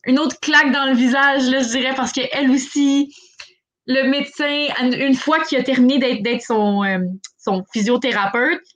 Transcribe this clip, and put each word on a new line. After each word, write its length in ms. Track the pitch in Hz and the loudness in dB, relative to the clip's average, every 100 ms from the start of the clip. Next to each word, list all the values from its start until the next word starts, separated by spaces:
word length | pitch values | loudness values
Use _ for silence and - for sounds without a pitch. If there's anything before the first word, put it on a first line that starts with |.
| - | 2
une 140 | 262 | 0
autre 180 | 302 - | 0 -4
claque 320 | - 302 294 | 0 2 2
dans 120 | 285 269 | 0 0
le 80 | |
visage, 560 | 254 254 269 277 277 254 | 2 2 2 2 2 2
là, 120 | 262 | 0
je 80 | 240 | 0
dirais, 240 | 247 254 262 | -2 -2 -2
parce 160 | 240 | -4
qu'elle 400 | - 247 - 269 | -4 -6 -2 2
aussi, 640 | 269 262 294 285 277 285 - _ _ - _ _ _ - | 0 0 0 2 2 -2 -8 _ _ -20 _ _ _ -2
le 160 | 262 254 | 0 2
médecin, 580 | 285 285 - 294 294 294 - | 0 -4 -4 -4 -2 -4 -2
une 340 | 254 247 269 262 | -2 0 0 0
fois 240 | - 311 320 | 2 0 0
qu'il 120 | 262 | -2
a 60 | |
terminé 340 | 247 254 247 277 | 0 2 4 4
d'être, 240 | 247 233 | 0 -2
d'être 200 | 214 240 | -2 -4
son, 420 | - 226 208 202 | -2 0 2 0
euh, 160 | 196 185 180 190 - _ | 0 -2 -4 -8 -16 _
son 260 | - 190 190 | -4 -4 -4
physiothérapeute 880 | 226 208 247 254 214 196 233 269 349 _ | -2 0 0 0 -2 -2 0 0 -2 _